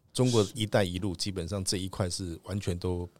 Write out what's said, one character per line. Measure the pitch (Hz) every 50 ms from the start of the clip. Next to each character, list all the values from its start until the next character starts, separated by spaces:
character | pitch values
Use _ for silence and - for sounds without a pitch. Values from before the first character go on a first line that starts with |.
| _ _ -
中 | - 127 127
国 | 120 117 104 95 -
“一 | - 107
带 | 101 - 117 101
一 | 90 90 92
路” | 92 104 87
基 | 82 - 104
本 | 95 95 85 85
上 | 104 101 92
这 | - - 95
一 | 92 98
块 | - - 101 90
是 | 87 - 98 87 82 80 -
完 | - 92 104
全 | 95 - 87 87
都 | 90 92 90 87 87 87 - _